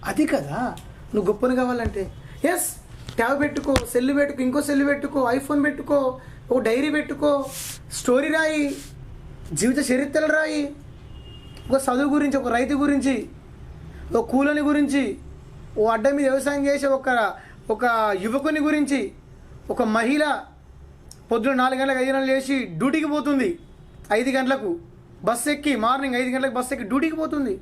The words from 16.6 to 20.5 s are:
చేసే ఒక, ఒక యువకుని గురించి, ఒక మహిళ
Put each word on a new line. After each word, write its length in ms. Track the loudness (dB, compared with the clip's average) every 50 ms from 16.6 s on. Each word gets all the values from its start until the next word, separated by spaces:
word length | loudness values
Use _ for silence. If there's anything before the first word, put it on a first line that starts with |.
| 2 2
చేసే 200 | 2 2 2 2 2 2
ఒక, 100 | 2 2 2 4 2 2 0 -4 -14 -20 -20 -20 -4 -4 -2
ఒక 100 | 0 2 2 4 4 2 2 2 0 0
యువకుని 380 | 0 -2 0 0 0 0 2 2 2
గురించి, 320 | 2 2 2 2 0 0 -2 -4 -8 -12 -20 -20 -20 -20 -20 -20 -20 -20 -10 -8 -2
ఒక 80 | 0 0 2 2
మహిళ 280 | 2 2 2 2 2 2 0 0 -2 -4 -12